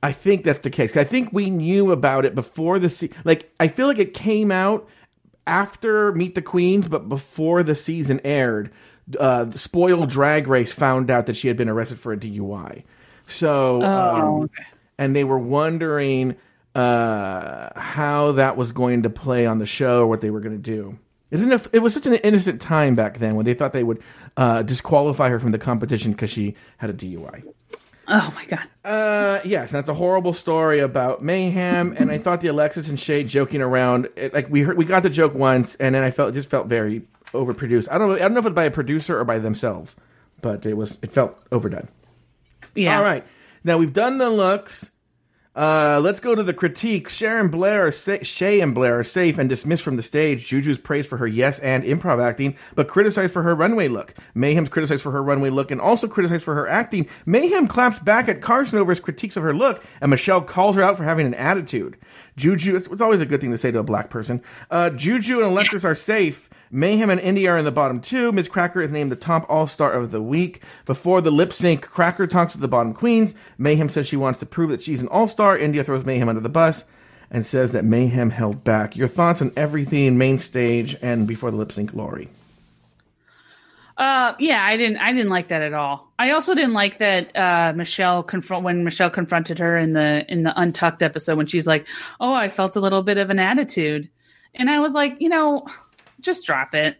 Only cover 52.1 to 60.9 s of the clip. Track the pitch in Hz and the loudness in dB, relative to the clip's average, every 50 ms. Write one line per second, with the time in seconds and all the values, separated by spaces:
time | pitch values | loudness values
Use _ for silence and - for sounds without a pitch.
52.1 | 143 120 120 120 113 - 139 139 139 - - - - - 147 147 - 185 208 214 | 2 2 2 0 0 0 -2 -4 -4 -6 -14 -10 -2 -2 -2 0 2 2 2 2
53.1 | 202 208 190 180 - 185 165 170 170 151 160 190 233 220 185 139 120 104 - - | 2 0 -2 -2 -2 0 0 0 2 2 2 2 2 2 0 0 -2 -4 -6 -10
54.1 | - - - - _ 113 127 143 151 170 160 139 - - 156 143 156 135 - 147 | -16 -20 -20 -12 _ -2 0 2 2 2 2 0 0 -2 0 0 -2 -2 -2 -4
55.1 | 131 139 135 143 143 139 139 139 131 135 139 135 143 127 - 175 233 226 - 220 | -4 -2 0 0 0 2 2 0 0 0 -2 -2 -4 -2 2 2 2 2 0 -4
56.1 | - - 185 170 170 170 156 - 151 147 147 87 147 202 233 - - 196 156 - | 0 0 0 0 0 -2 -2 -2 -4 -2 -2 0 0 -2 -2 -2 -2 -4 -4 -4
57.1 | - - - - 165 240 294 349 370 381 320 220 - 240 247 247 214 - - 156 | -6 -12 -2 2 2 4 4 4 2 2 2 2 2 2 2 2 0 -2 0 2
58.1 | 208 226 254 - 202 - - - 220 254 277 233 214 214 202 175 180 170 - - | 2 2 2 0 -4 -4 0 0 2 2 2 0 2 0 2 2 0 -2 -2 -8
59.1 | 156 - - 185 - 196 160 160 143 160 240 277 214 - - - - - - 139 | -8 -8 -8 -8 -6 -4 -2 -2 0 2 2 0 0 -2 -8 -20 -14 -2 2 2
60.1 | 139 131 - - 190 180 156 - - 180 185 208 202 196 190 185 | 2 2 4 2 2 2 2 -2 0 2 2 4 4 4 4 4